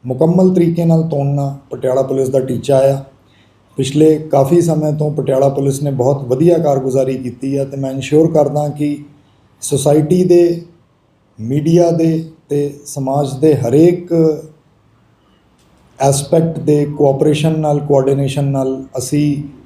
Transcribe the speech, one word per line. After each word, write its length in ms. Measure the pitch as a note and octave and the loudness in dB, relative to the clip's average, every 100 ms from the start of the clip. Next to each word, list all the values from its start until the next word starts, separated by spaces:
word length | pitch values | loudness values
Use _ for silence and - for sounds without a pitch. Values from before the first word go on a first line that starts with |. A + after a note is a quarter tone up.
| B2 | -8
ਮੁਕੰਮਲ 480 | B2+ D#3+ F3+ F#3 | -2 2 4 2
ਤਰੀਕੇ 320 | F3+ E3+ E3 E3+ | 2 0 0 2
ਨਾਲ 180 | E3 | 2
ਤੋੜਨਾ 560 | D#3+ D3 C#3 C#3+ C#3 C#3 - | 0 -2 -2 -2 -4 -8 -14
ਪਟਿਆਲਾ 300 | B2 B2+ C3 | -6 -2 -2
ਪੁਲਿਸ 280 | C3 C3+ C3 | 0 -2 0
ਦਾ 100 | C3+ | -2
ਟੀਚਾ 380 | C3 B2 - C3+ | -2 -6 0 2
ਆ। 280 | C#3 C#3 - _ _ _ _ _ _ - | 2 0 -6 _ _ _ _ _ _ -8
ਪਿਛਲੇ 400 | C3 C#3+ D#3 D3+ | -4 4 4 4
ਕਾਫੀ 440 | D#3 C#3 C#3 F3 | 0 0 2 2
ਸਮੇਂ 320 | E3 D#3 D3+ | 2 0 -2
ਤੋਂ 180 | D3+ D3+ | -2 -2
ਪਟਿਆਲਾ 380 | D3 C#3+ C3 C#3 | -2 -2 0 0
ਪੁਲਿਸ 340 | C3+ C#3 C3+ | 0 -2 -2
ਨੇ 80 | D3 | -4
ਬਹੁਤ 320 | B2+ B2 C#3 | 0 0 0
ਵਧੀਆ 340 | A#2+ C3 E3+ E3 | -2 0 2 2
ਕਾਰਗੁਜ਼ਾਰੀ 600 | D#3 C3+ C3 C3 C3 B2+ | 2 0 0 -2 -2 -4
ਕੀਤੀ 400 | B2 - C3+ C#3 | -8 -8 -6 -4
ਆ 80 | C3+ | -4
ਤੇ 120 | C#3 | -6
ਮੈਂ 140 | C3+ | -8
ਇਨਸ਼ੋਰ 400 | C3+ B2 D3+ E3 | -6 0 2 4
ਕਰਦਾ 340 | D#3 D3 C#3+ D3 | 2 0 0 -4
ਕਿ 340 | C#3+ D3 D3 - _ _ _ _ _ | -4 -4 -6 -12 _ _ _ _ _
ਸੁਸਾਇਟੀ 640 | - C#3 D3+ D3+ D3+ F3+ | -4 0 2 2 2 2
ਦੇ, 380 | F3+ F3 E3+ E3+ - _ _ _ _ _ _ - | 4 4 4 0 -10 _ _ _ _ _ _ -12
ਮੀਡੀਆ 500 | A2 C#3+ D3+ E3 E3+ | -4 -2 0 0 0
ਦੇ 380 | E3 E3 D#3+ D#3+ - _ | 0 0 -2 -8 -18 _
ਤੇ 240 | C#3+ C#3+ C#3+ - | -6 -6 -8 -14
ਸਮਾਜ 540 | - C3 C#3 C#3 - | -8 -4 -2 -4 0
ਦੇ 160 | D#3 C#3 | 2 2
ਹਰੇਕ 580 | A#2 C#3 F3 F3 - E3+ D#3+ D3 - _ _ _ _ _ _ _ _ _ _ _ _ _ _ _ | 2 4 4 2 -2 0 0 0 -10 _ _ _ _ _ _ _ _ _ _ _ _ _ _ _
ਐਸਪੈਕਟ 600 | C#3 C#3 C#3+ E3+ E3 D#3+ | 0 0 2 0 0 -2
ਦੇ 260 | C3+ D3 D3 | 0 0 0
ਕੋਆਪਰੇਸ਼ਨ 720 | - D3 C3+ D3+ C#3+ D#3+ D#3+ | 2 2 4 2 2 0 0
ਨਾਲ, 200 | D3+ D3 | 0 -2
ਕੋਆਰਡੀਨੇਸ਼ਨ 640 | D3 C#3 C3 C#3 C#3 C#3+ | 2 2 2 0 -2 -2
ਨਾਲ 420 | C#3 C#3 C3 C3 C3+ C3 | -2 -2 -2 -6 -8 -10
ਅਸੀਂ 460 | B2 D3 D3 C#3+ D3 - | -4 0 0 -2 -8 -16